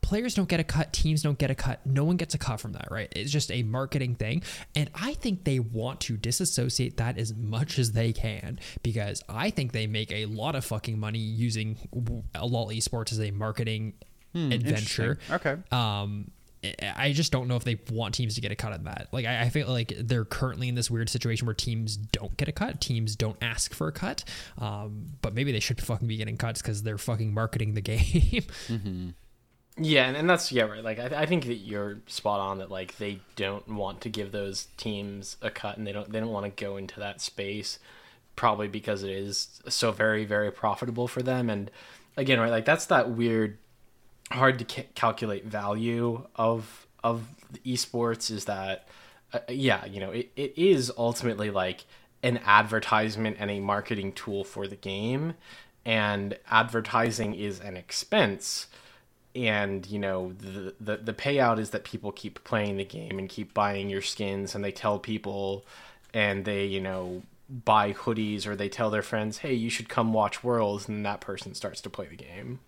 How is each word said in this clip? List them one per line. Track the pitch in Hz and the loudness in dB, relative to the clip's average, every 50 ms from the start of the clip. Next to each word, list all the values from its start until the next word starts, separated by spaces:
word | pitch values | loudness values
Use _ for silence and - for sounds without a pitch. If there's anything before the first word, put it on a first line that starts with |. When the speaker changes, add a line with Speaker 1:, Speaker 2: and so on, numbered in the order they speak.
| - | 2
Speaker 1:
Players | - - 208 233 247 196 | 2 2 2 0 0 2
don't | 202 190 - | 2 2 4
get | - 165 | 2 2
a | 156 | 2
cut. | - - 151 160 - - | 2 2 2 2 2 2
Teams | - - 156 156 151 - | 2 4 4 4 4 4
don't | 151 143 - | 2 2 2
get | - 131 | 2 0
a | 131 | 2
cut. | - - - 123 - - | 2 0 0 0 -2 0
No | 135 135 135 143 | 2 2 4 4
one | 156 175 180 | 4 4 2
gets | 165 - - | 2 0 -2
a | 147 | -2
cut | - - 117 107 | -2 -2 -2 -2
from | - 101 - | -4 -6 -6
that, | - - - | -6 -6 -6
right? | - 110 104 - - | -4 -4 -4 -4 -4
It's | - 104 139 | -4 -2 0
just | 143 151 127 - | 2 0 0 2
a | - 120 120 | 0 0 0
marketing | 107 110 127 135 131 - 147 131 123 120 | 0 0 0 -2 0 0 0 0 0 0
thing. | - 120 110 120 170 - - - - - - - | 0 0 0 0 -2 -2 -4 -12 -12 -14 -4 0
And | 156 151 139 - | 0 0 0 -2
I | 151 180 247 294 | -4 -4 -2 -2
think | - - 247 196 180 - | -2 0 0 -2 0 2
they | 151 139 131 | 2 2 2
want | 120 110 117 113 110 123 139 - | 0 0 -2 -2 -2 -2 -4 -6
to | - - 120 104 | -4 -4 -4 -2
disassociate | - 117 120 - 147 131 - - 120 123 - - 127 120 - - | -2 -2 -2 0 0 0 0 0 0 0 0 0 0 -2 0 -2
that | 113 117 123 | -2 -2 0
as | - 113 110 110 | -2 -4 -4 -4
much | 107 117 104 107 113 143 151 - - | -4 -4 -2 0 -2 -2 0 2 2
as | 127 113 107 | 2 2 4
they | 113 113 113 113 | 2 2 2 2
can | - - 110 107 - - - 117 117 - - - - - | 0 0 -2 -2 -4 -6 -8 -8 -8 -10 -10 -12 -4 -2
because | 120 107 113 104 101 101 - - - | -2 0 0 -2 -2 -4 -6 -8 -8
I | - 110 143 208 | -4 -2 -2 0
think | 208 - 139 123 123 | 0 0 -2 0 0
they | 123 110 | 0 0
make | 104 107 107 110 - - | 0 0 0 -2 -2 -2
a | 104 107 | -4 -4
lot | 104 107 107 107 143 156 | -4 -4 -2 -2 -2 -2
of | 135 117 | -2 -2
fucking | - - 107 - - 113 107 | -2 -4 -4 -2 -2 -4 -2
money | 107 107 107 113 | -2 -2 -4 -4
using | 110 110 110 110 117 120 110 110 110 107 110 113 - - - | -4 -2 0 0 2 2 2 0 -2 -2 -4 -6 -8 -8 -6
w-, | 127 120 113 117 117 - - - | -4 -2 -2 -2 -4 -4 -6 -6
a | - - | -4 -2
lol | 120 120 113 113 101 | 0 0 0 0 0
esports | 107 113 113 - - 117 110 - - | -2 -2 -2 -2 -2 -2 -2 -2 0
as | 107 | 0
a | 110 104 | 0 0
marketing | 98 101 107 107 104 - 120 113 110 107 110 110 98 - - - - - - - - | 0 -2 -2 -2 -2 0 0 0 0 -2 -2 -4 -6 -10 -18 -20 -20 -20 -20 -6 -4
Speaker 2:
Hmm, | 175 165 143 123 | 0 2 2 2
Speaker 1:
adventure. | 123 120 113 143 107 110 - - - 113 117 143 - - | 2 4 2 2 2 2 0 0 0 2 2 0 -2 -2
Speaker 2:
interesting. | - - | -2 -2
Okay. | 175 - 156 135 160 190 - - | 0 2 0 -2 -2 -4 -2 0
Speaker 1:
Um, | 127 117 110 104 101 101 101 104 104 104 - - - - - - - - | 2 2 2 2 0 -2 -2 -4 -6 -8 -10 -14 -20 -20 -20 -20 -8 -8
I, | 101 - - - 101 - - 131 | -8 -6 -4 -6 -6 -4 0 0
I | 143 143 | 2 4
just | 143 170 - - | 4 2 4 2
don't | 127 127 123 | 2 2 2
know | 123 | 0
if | 120 - | 0 2
they | 123 117 104 - - | 0 -2 -2 -2 -4
want | 117 113 117 101 - | -4 -2 -2 -2 0
teams | - 127 113 107 | 0 0 0 0
to | 120 120 | -2 -2
get | 101 104 | -4 -4
a | |
cut | - - 113 101 | -4 -4 -6 -4
on | - - | -6 -6
that. | - - - - - | -6 -6 -8 -8 -6
Like, | - 131 120 | -4 -2 0
I, | 113 123 113 117 | 0 0 2 2
I | 120 | 2
feel | 113 151 143 113 | 2 2 2 2
like | 131 120 117 110 104 - | 0 0 0 -2 -4 -4
they're | 117 113 123 123 110 | 0 2 2 2 2
currently | - - - - 131 120 80 127 123 | 0 -2 -2 0 -2 0 -2 -2 -2
in | 120 | 0
this | 123 117 - | 0 0 0
weird | 117 113 117 110 | 0 0 0 0
situation | - 117 - 117 113 110 123 | -2 0 0 0 0 0 0
where | 117 107 | 0 0
teams | - - - 117 113 113 110 104 | -2 -2 -2 0 0 0 -2 -2
don't | 104 107 110 - - 117 98 - | -4 -4 -4 -4 -4 -2 -4 -2
get | - 147 139 | -2 -2 -2
a | 151 | 0
cut. | - 202 254 - - - | -2 -2 -2 -2 -4 -2
Teams | - 131 113 110 107 104 | 0 0 0 0 0 0
don't | 104 110 107 107 - | 0 -2 -2 -2 -2
ask | - 120 113 - - - - | -4 -4 -2 -2 -4 -4 -2
for | - 156 156 | -2 -2 -2
a | 151 | -2
cut. | - - 196 262 - - - - - - - - - | -2 -4 -4 -4 -4 -8 -10 -12 -12 -12 -14 -10 -6
Um, | 123 107 104 104 104 107 104 107 107 - 147 - - | -6 -4 -4 -4 -6 -8 -8 -8 -8 -10 -10 -4 -4
but | 120 101 | -2 0
maybe | 113 135 143 | 0 0 2
they | 127 107 | 2 0
should | - - 123 - | 0 0 0 -2
fucking | - - 117 104 - 117 | 0 -2 0 0 0 0
be | 110 110 | -2 -2
getting | 110 107 110 | -2 -4 -4
cuts | 110 - 117 110 - | -2 -2 -2 -2 -2
'cause | - - 110 104 104 | -2 -2 -2 -2 -2
they're | 113 107 98 | -2 -4 -4
fucking | - - 117 107 110 110 104 | -2 -2 0 0 0 0 2
marketing | 110 113 110 - 113 113 104 107 | 2 2 2 2 0 0 2 0
the | 110 | 0
<laughs> | |
game. | 98 - 110 110 - - - 170 156 - - 247 - - - - - - | 0 0 4 4 4 6 8 8 8 8 6 4 0 -2 -8 -12 -4 -2
Speaker 2:
Mm-hmm. | 117 113 98 101 92 90 90 90 85 - - - - _ _ _ _ _ _ _ - | -2 -2 -2 -2 -4 -4 -4 -6 -8 -10 -16 -20 -20 _ _ _ _ _ _ _ -6
Speaker 3:
Yeah, | - 160 160 156 139 127 | -2 2 6 8 8 8
and, | 127 131 | 6 4
and | 147 156 170 | 2 4 6
that's, | 180 170 - - 123 | 6 4 4 2 4
yeah, | 123 113 | 4 4
right. | 107 104 107 110 | 4 2 -4 -4
Like, | 113 110 107 | -4 -4 -4
I, | 120 127 147 147 156 | -4 -4 0 0 2
I | |
think | 147 180 175 139 | 4 4 2 2
that | 120 120 | 0 -4
you're | 107 98 95 104 104 101 104 101 107 110 | -4 -4 -6 -4 -2 -2 -4 -6 -10 -12
spot | - - - - 107 104 101 | -10 -10 -2 0 2 2 2
on | 98 98 98 98 | 0 -2 -2 -4
that, | 95 92 | -6 -8
like, | 98 95 92 90 - - | -6 -8 -8 -8 -6 -6
they | 107 104 101 92 90 - - | -4 -4 -4 -6 -10 -16 -4
don't | - 101 98 101 104 - - | -2 -2 -2 -2 -4 -6 -8
want | 107 104 101 95 101 - - | -6 -4 -4 -4 -4 -6 -8
to | 117 | -10
give | 107 107 104 98 | -6 -6 -8 -6
those | 98 104 101 98 98 95 - - - | -4 -6 -6 -4 -6 -8 -10 -10 -14
teams | - - 117 107 101 101 101 101 101 98 - - - - | -10 -6 -6 -6 -4 -6 -8 -10 -10 -12 -12 -14 -8 -8
a | 107 | -8
cut, | - - - 107 101 | -8 -6 -8 -8 -8
and | 107 110 | -6 -8
they | 101 | -8
don't, | 101 104 104 98 107 | -6 -8 -8 -6 -4
they | 110 | -4
don't | 110 113 | -4 -2
wanna | 110 101 101 104 | -4 -4 -4 -6
go | 98 - 110 101 98 | -6 -6 -8 -6 -6
into | 98 98 92 - - | -6 -8 -10 -10 -8
that | 104 101 101 - | -8 -8 -8 -8
space, | - - - - 101 98 101 104 98 - - - - - - - - - - - _ _ - | -10 -10 -6 -6 -6 -4 -4 -6 -6 -6 -8 -10 -12 -20 -20 -20 -20 -20 -20 -20 _ _ -8
probably | - - 120 107 104 107 104 | 4 4 4 4 4 0 -2
because | 98 107 - - 107 98 98 | -4 -4 -2 -2 -2 -2 -2
it | 98 | -4
is | 95 98 98 101 98 - - - - - - - | -4 -4 -6 -4 -4 -4 -4 -6 -8 -18 -8 -4
so | - - - 117 | -2 2 2 2
very, | 107 101 110 110 110 107 107 | 2 4 4 4 4 4 2
very | 101 104 104 104 104 - | 2 2 2 2 2 -2
profitable | - - 110 101 - - 120 117 117 120 123 | 0 0 0 2 2 -2 -4 -2 -2 -2 -2
for | - - 123 | -2 -2 0
them. | 131 127 127 123 117 | 0 2 2 2 0
And | 107 101 101 101 - - - - - - - _ _ | 0 -2 -4 -6 -10 -16 -20 -20 -20 -20 -20 _ _
again, | - 139 135 135 120 | -2 4 4 6 6
right, | 113 117 117 | 6 4 4
like, | 113 110 | 2 6
that's | - 151 160 - | 6 4 4 4
that | - 185 143 120 120 | 4 6 6 6 4
weird, | 120 113 117 117 113 110 110 107 101 - - _ _ _ - - _ _ _ - - - _ - | 2 2 4 4 6 4 4 2 0 -6 -18 _ _ _ -20 -20 _ _ _ -20 -20 -20 _ -6
hard | - 123 131 135 127 127 | 2 6 6 6 6 4
to | 127 | -2
ca-, | - - - 131 - - | -6 -8 -10 -10 -10 -4
calculate | - - 117 110 - 117 110 101 98 - | 2 2 2 2 2 -2 -2 -2 -4 -6
value | 110 104 104 101 101 104 107 113 117 117 117 120 120 117 117 131 - _ | -6 -6 -4 0 0 0 0 0 0 0 2 2 0 0 -2 -6 -12 _
of, | - 113 113 117 117 107 - - - - _ _ _ - | 2 2 2 2 2 -2 -8 -16 -20 -20 _ _ _ 0
of | 117 117 117 113 117 147 - - - | 0 0 0 -4 -10 -16 -20 -20 -20
the | 135 - - 131 127 | -20 -12 -6 -4 -2
esports | 120 - - - 120 117 117 113 113 - - | -2 -2 -2 0 0 2 2 0 0 -2 -4
is | 110 104 - | -4 -4 -4
that, | - 104 95 95 95 98 - - - - - - - - - _ _ - | -4 -4 -4 -2 -4 -4 -6 -6 -16 -20 -20 -20 -20 -20 -20 _ _ -6
uh, | 123 - - | -6 -6 -4
yeah, | 123 135 135 127 107 90 - | -4 2 4 4 4 4 2
you | 104 98 101 | -6 -8 -6
know, | 98 95 92 | -6 -6 -4
it, | 117 123 - _ | -4 -6 -6 _
it | - 143 139 - | -6 -6 -6 0
is | - 170 196 190 147 123 120 - | 4 8 8 8 8 6 0 0
ultimately, | - 117 117 117 - - 120 110 101 107 107 | 0 2 0 2 2 0 0 0 0 -2 0
like, | 101 98 92 92 90 - - _ - - - _ _ _ - | 2 2 2 2 0 -4 -10 _ -20 -20 -20 _ _ _ 0
an | 127 120 117 - | 2 2 2 6
advertisement | 101 101 107 110 107 110 110 107 - - 110 110 110 107 110 113 110 104 - | 8 10 10 10 8 2 0 2 4 4 4 4 4 0 0 0 0 0 0
and | 107 101 | -2 -2
a | 101 101 | -2 0
marketing | 98 98 101 101 101 - 113 101 98 98 95 | 0 2 0 0 0 -2 -2 -2 -2 -4 -6
tool | - - - 101 98 98 | -6 -8 -4 -4 -4 -4
for | - - 101 101 98 | -4 -6 -8 -8 -8
the | 101 | -8
game, | 98 - 98 98 98 104 113 127 135 151 165 165 - - - - - - - _ _ _ | -8 -8 -6 -4 -2 0 0 0 0 0 -2 -4 -6 -14 -20 -20 -20 -20 -20 _ _ _
and | 120 113 110 107 104 104 101 101 101 104 - - - | 2 4 4 4 4 2 2 0 -2 -4 -6 -4 4
advertising | - 110 113 117 117 117 110 - - 117 113 113 110 117 113 104 104 | 6 6 6 6 2 0 0 4 4 4 4 4 2 0 -2 -2 -2
is | 87 104 104 98 90 | -2 -4 -6 -6 -6
an | 87 - 92 | -10 -10 -10
expense. | 90 90 - - - - - - 220 170 107 98 - - - - - - - - - - - - - _ _ _ _ _ _ _ | -10 -10 -8 -6 -6 -4 2 4 4 4 4 4 0 -4 -6 -6 -6 -6 -10 -16 -20 -20 -20 -20 -20 _ _ _ _ _ _ _
And, | 127 123 113 107 104 104 101 98 95 92 | -2 0 2 2 2 2 0 -2 -4 -6
you | 98 104 104 | -6 -6 -4
know, | 101 98 95 92 92 92 92 95 | -2 -2 -2 -2 -4 -6 -8 -10
the, | 98 98 95 98 95 95 - - | -12 -10 -10 -8 -10 -10 -10 -10
the, | 110 104 104 - | -6 -6 -6 -4
the | 113 113 104 | -4 -6 -6
payout | - - 143 143 139 131 120 117 110 | -4 -2 0 4 4 6 6 4 2
is | 110 104 | 0 -4
that | - 104 - | -4 -6 -8
people | - - 110 - 104 98 | -6 -10 -8 -6 -8 -8
keep | - - 104 - - - | -8 -10 -12 -12 -12 -8
playing | - - 113 104 104 98 | -2 0 0 0 0 -2
the | 98 98 | -4 -4
game | 95 - 82 82 82 98 95 | -6 -8 -12 -8 -6 -6 -6
and | 95 92 | -6 -6
keep | - - 107 - - | -8 -10 -10 -4 0
buying | - 104 101 101 98 98 101 | 2 2 2 2 0 -2 -2
your | 98 98 | -4 -2
skins, | 98 - - - 110 98 98 98 98 95 - | -2 -4 -4 -2 -2 -2 -2 -2 -4 -4 -6
and | 104 101 | -4 -4
they | 101 | -4
tell | 98 - - 110 104 101 | -6 -2 0 0 0 0
people, | - - 110 107 - 101 98 101 98 98 98 98 - - - - - - - - - - - | -2 -4 -6 -6 -4 -6 -6 -4 -2 -2 -4 -4 -8 -14 -20 -20 -20 -20 -20 -20 -20 -6 0
and | 117 104 104 98 98 95 | 2 4 4 2 0 0
they, | 107 104 98 98 | -2 0 0 0
you | 98 95 98 | 0 0 -2
know, | 95 95 92 92 92 90 90 90 - - - - - - 135 123 - | -2 -2 -4 -4 -4 -4 -6 -8 -10 -14 -20 -20 -18 -14 -12 -4 2
buy | - 110 110 104 104 101 | 6 6 6 6 4 0
hoodies, | - - - 117 110 107 104 107 104 98 | -2 -2 -2 0 0 0 -2 -2 -4 -4
or | 107 104 | -4 -2
they | 98 107 101 | -2 -2 -4
tell | - - 120 110 | -2 0 0 2
their | 104 107 101 | 2 0 -2
friends, | - - 110 107 110 107 - | 0 -2 -2 -2 -2 -4 -6
"Hey, | - 156 131 | -2 -2 0
you | 120 113 117 | 0 0 0
should | 113 - 117 - | -2 -4 -6 -4
come | - - 117 113 110 | 0 2 2 4 4
watch | 110 107 101 - - - | 4 4 2 2 -2 0
Worlds," | 123 123 117 110 101 101 101 101 - | 2 2 4 4 2 2 -2 -4 -6
and | 107 104 104 | -6 -4 -2
that | 101 101 101 | -4 -4 -4
person | - - 98 92 - 98 - | -6 -8 -8 -8 -8 -10 -12
starts | - - 101 - - | -8 -8 -8 -8 -8
to | - 101 | -12 -12
play | 87 - 98 | -10 -10 -10
the | 80 85 | -10 -12
game. | 78 64 65 87 92 110 127 123 127 - | -16 -16 -16 -14 -12 -10 -10 -12 -12 -14